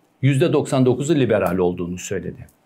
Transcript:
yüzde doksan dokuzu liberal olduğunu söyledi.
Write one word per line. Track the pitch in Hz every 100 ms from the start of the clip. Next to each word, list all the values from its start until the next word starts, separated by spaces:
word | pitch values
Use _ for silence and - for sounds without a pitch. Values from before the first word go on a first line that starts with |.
| _ -
yüzde | 135 139 165
doksan | 139 113 135 127
dokuzu | 120 147 151
liberal | 113 104 90 92
olduğunu | 90 90 87 90
söyledi. | - 95 87 - - _